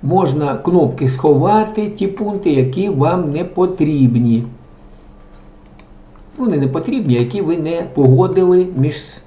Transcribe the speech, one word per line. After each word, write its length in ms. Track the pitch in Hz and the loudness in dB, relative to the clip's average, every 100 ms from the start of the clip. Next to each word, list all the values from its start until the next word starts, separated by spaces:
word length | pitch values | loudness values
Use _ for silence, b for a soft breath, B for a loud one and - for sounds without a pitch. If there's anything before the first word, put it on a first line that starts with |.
можна 540 | - 185 170 143 147 135 | 2 2 2 0 -2 -2
кнопки 500 | - 175 139 - 131 | 0 2 2 0 -2
сховати, 800 | 131 151 139 170 214 214 220 208 | 0 2 2 4 2 0 -4 -6
ті 180 | - 196 | -4 -6
пункти, 420 | - 208 196 175 | -4 -6 -2 0
які 400 | 139 127 180 202 | 0 0 -2 -2
вам 420 | 143 147 180 156 | 0 0 0 -2
не 120 | 147 | -4
потрібні. 1000 | 180 - 180 - 151 147 131 117 120 113 127 - - - - - - - - - - - - - - - - - - - | -6 -2 -2 0 -2 2 2 4 2 0 -2 -14 -20 -20 -20 -20 -20 -20 -20 -20 -20 -20 -20 -20 -20 -20 -20 -20 -20 -4
Вони 200 | 247 160 | -2 0
не 100 | 135 | 0
потрібні, 460 | 135 - 262 170 | -2 -4 -4 0
які 280 | 120 120 202 | 0 0 -2
ви 160 | 156 170 | -2 -2
не 280 | 156 170 170 | -2 -6 -6
погодили 720 | - 135 135 185 185 180 180 180 180 | 2 4 6 4 2 4 4 2 0
між 440 | 135 123 - - | -2 -2 -12 -16